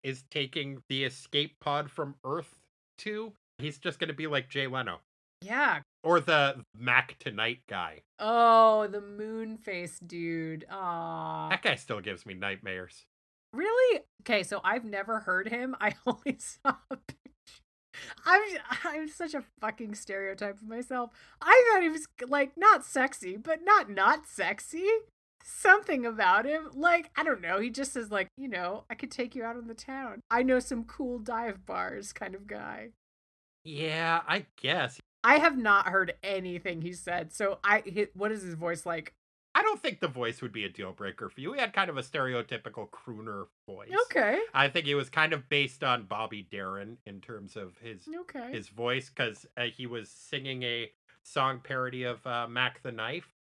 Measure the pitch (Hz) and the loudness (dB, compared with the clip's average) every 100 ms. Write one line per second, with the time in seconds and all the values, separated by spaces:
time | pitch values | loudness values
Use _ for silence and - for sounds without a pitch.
0 | 135 131 _ 151 135 156 139 135 _ 135 | -8 -10 _ -6 -4 -6 -8 -10 _ -4
1 | 131 127 - 143 147 _ 147 143 147 - | -4 -6 -4 -2 -2 _ -2 -2 -4 -6
2 | 143 135 131 160 160 _ _ _ _ - | -8 -8 -6 -6 -6 _ _ _ _ -14
3 | 214 214 220 - _ - 147 147 180 - | -8 -8 -10 -14 _ -10 -10 -6 -6 -4
4 | 165 147 156 143 131 139 135 131 113 85 | -6 -4 -2 -2 -2 -4 -4 -4 -6 -8
5 | _ _ _ _ 190 247 285 156 - _ | _ _ _ _ -6 0 2 0 -6 _
6 | 160 170 165 156 139 135 - 107 123 123 | 4 4 6 4 4 0 -14 -6 2 2
7 | 123 - 135 104 113 120 - 98 82 76 | 2 -10 -8 -2 -2 -4 -8 -6 -6 -10
8 | _ - 214 233 233 226 226 214 208 208 | _ -6 0 6 8 10 10 8 2 -4
9 | 202 208 214 220 220 220 - 180 175 - | -10 -10 -8 -6 -8 -10 -8 -8 -8 -12
10 | 170 170 165 165 160 160 - 190 180 170 | -12 -6 -4 -4 -4 -8 -12 -8 -6 -4
11 | 165 165 160 160 156 185 214 131 - 107 | -6 -6 -6 -6 -2 0 0 -2 -6 -8
12 | 101 92 - 92 98 98 101 92 90 - | -6 -10 -10 -8 -6 -6 -8 -10 -12 -18
13 | _ _ _ _ _ 240 392 466 508 349 | _ _ _ _ _ -6 0 4 4 4
14 | - _ - 214 180 202 185 233 226 202 | -2 _ -2 -2 0 -2 0 0 -4 -6
15 | 202 220 196 185 208 240 254 262 208 - | -4 -4 -2 -2 -2 -4 -6 -2 -2 0
16 | - 247 285 - - - 269 269 _ 262 | -4 -2 -4 -6 -10 -4 -2 -2 _ -12
17 | - - - _ - - _ _ _ - | -12 -20 -20 _ -20 -20 _ _ _ -18
18 | - - 320 381 415 339 - 254 339 302 | -16 -6 6 6 6 -6 -6 -6 -4 -6
19 | 311 - 339 302 - _ 220 214 220 208 | -8 -8 -6 -6 -10 _ -8 -6 -10 -10
20 | - 196 196 196 208 202 214 226 247 254 | -8 -6 -6 -6 -6 -8 -10 -10 -6 -4
21 | 240 _ - - 330 480 480 403 330 311 | -6 _ -20 -6 10 10 12 6 4 0
22 | - - 254 285 277 330 403 370 - 277 | -8 -12 0 2 2 6 8 8 4 0
23 | 262 - 185 202 320 320 349 415 233 196 | 0 0 -10 -8 -4 -2 6 6 4 4
24 | 202 302 - - 175 202 - 320 392 453 | 6 4 -2 -4 -2 -2 -8 -2 2 2
25 | 440 _ _ _ - - 381 403 403 285 | -2 _ _ _ -16 2 8 8 6 -2
26 | 240 220 190 196 254 311 269 262 339 349 | -2 2 6 6 4 -2 -4 0 4 4
27 | - - 311 226 170 190 233 233 269 247 | 2 -2 0 0 0 -2 -2 -4 -6 -6
28 | 214 208 185 - 269 190 175 208 - 233 | -4 -2 -4 -8 -8 -4 -4 -6 -10 -12
29 | - - 247 254 226 240 226 226 - 269 | -10 -6 -6 -6 -8 -8 -12 -14 -12 -10
30 | 254 208 _ 233 262 254 254 240 226 - | -10 -12 _ 2 6 4 2 -6 -8 -8
31 | 262 247 214 226 233 190 190 185 185 202 | -6 -6 -4 -4 -4 -8 -6 -4 -4 -6
32 | 202 - 190 190 202 208 - - 226 _ | -12 -10 -10 -12 -12 -12 -10 -12 -14 _
33 | _ _ _ _ _ _ 160 147 160 160 | _ _ _ _ _ _ -12 -6 -4 -2
34 | 165 165 165 185 - - 127 170 127 - | 2 0 2 -2 -2 -6 0 0 0 -6
35 | _ _ 233 247 320 262 220 202 196 190 | _ _ 6 8 6 4 4 4 6 2
36 | 175 - 196 196 185 175 185 165 165 175 | 0 -4 -4 -4 -4 -6 -6 -6 -8 -8
37 | - 175 160 - 202 196 202 214 202 185 | -4 -4 -6 -2 -2 0 2 2 2 -4
38 | 202 180 208 220 185 165 170 170 175 165 | -4 -2 -4 -4 -8 -6 -4 -4 -6 -6
39 | 156 _ _ _ _ - 427 415 302 196 | -8 _ _ _ _ 4 4 2 -4 -2
40 | 170 123 117 117 120 107 98 - 95 - | -4 -2 -4 -4 -8 -6 -8 -8 -10 -8
41 | 101 - 110 - 147 269 226 196 185 139 | -10 -8 -12 -8 -8 -4 -2 0 -2 -4
42 | 127 156 131 123 110 117 113 110 104 - | -6 -2 -2 -2 -4 -10 -10 -12 -14 -14
43 | - 107 110 101 92 _ - 95 101 392 | -14 -12 -10 -10 -12 _ -18 -16 -2 0
44 | 494 320 208 302 453 135 139 175 143 143 | 2 2 2 0 0 2 2 2 0 -2
45 | 135 - 156 156 127 143 139 - 139 120 | 0 0 0 0 -2 0 0 -2 0 0
46 | 95 104 110 104 90 101 95 98 101 120 | -2 -6 -6 -8 -10 -8 -8 -8 -12 -16
47 | - 98 - 110 98 110 95 87 117 104 | -18 -18 -14 -16 -14 -14 -14 -16 -18 -16
48 | - 330 359 277 240 113 95 104 120 127 | -14 -14 -12 -12 -10 -10 -12 -4 -2 -2
49 | - - 120 104 - - 120 120 123 120 | -4 -4 -4 -4 -16 -8 -8 -8 -10 -10
50 | 104 - - 139 135 131 123 120 113 _ | -12 -20 -12 -10 -8 -6 -6 -6 -8 _
51 | _ _ - 147 135 127 - 131 127 127 | _ _ -6 0 0 -2 -6 -6 -6 -4
52 | 123 117 127 120 120 120 127 - 131 113 | -6 -6 -6 -6 -4 -2 -2 -2 -12 -8
53 | 110 165 - _ | -8 -8 -14 _